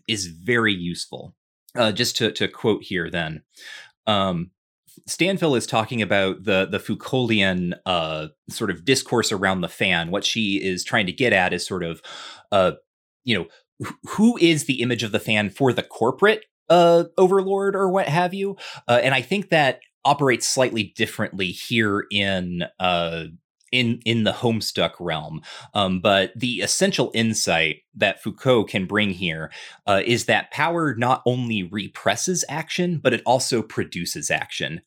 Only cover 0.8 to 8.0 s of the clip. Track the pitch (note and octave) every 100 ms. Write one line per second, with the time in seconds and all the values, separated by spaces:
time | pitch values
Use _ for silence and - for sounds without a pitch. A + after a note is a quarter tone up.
0.8 | F2 E2 - - F2 _ _ _ _ A#2+
1.8 | A2+ G#2 A#2+ - A2+ - G2+ - A#2+ G#2
2.8 | - F#2 E2 F2 D#2+ D#2+ - - - -
3.8 | - _ - G#2 G2 F2 F2 _ _ _
4.8 | _ - - - E3+ F#3+ E3 B2+ - A#2
5.8 | G#2+ A#2+ G2+ G2+ F#2+ F2+ F#2+ F#2+ F#2+ F#2+
6.8 | - G#2 - C3 B2 A2 G2 F2+ F2+ F2
7.8 | - F2+